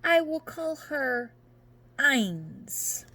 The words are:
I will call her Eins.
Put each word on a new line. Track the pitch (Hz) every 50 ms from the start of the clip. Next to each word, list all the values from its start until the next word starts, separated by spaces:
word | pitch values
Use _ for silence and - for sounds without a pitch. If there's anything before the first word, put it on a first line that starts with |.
| -
I | 339 339 330
will | 330 311 311 320
call | 311 - - - 330 320 320
her | 311 - - 302 294 269 254 247 240 240 240 - - _ - - - - - - - - - -
Eins. | - 254 285 277 254 220 190 175 165 160 160 160 - - - - - - - - - - -